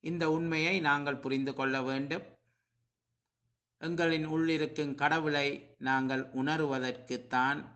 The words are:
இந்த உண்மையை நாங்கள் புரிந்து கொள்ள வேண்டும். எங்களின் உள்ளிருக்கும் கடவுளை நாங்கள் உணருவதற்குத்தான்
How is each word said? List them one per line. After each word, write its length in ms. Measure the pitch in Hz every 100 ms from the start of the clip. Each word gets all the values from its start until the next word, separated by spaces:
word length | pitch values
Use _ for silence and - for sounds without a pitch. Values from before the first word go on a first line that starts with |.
இந்த 200 | 165 170 160
உண்மையை 440 | 156 170 160 160 190
நாங்கள் 420 | 156 143 143 139
புரிந்து 300 | 139 135 135
கொள்ள 280 | 135 135 135
வேண்டும். 420 | 131 135 143 165 - - _ _ _ _ _ _ _ _ _ _ _ _ _ _
எங்களின் 460 | 160 170 170 160 156
உள்ளிருக்கும் 680 | 156 165 160 151 - 147
கடவுளை 540 | 139 143 160 156 147 143 139 - -
நாங்கள் 440 | 131 131 131 131 131
உணருவதற்குத்தான் 1300 | 131 135 156 151 135 127 123 - 123 - 127 131 147 135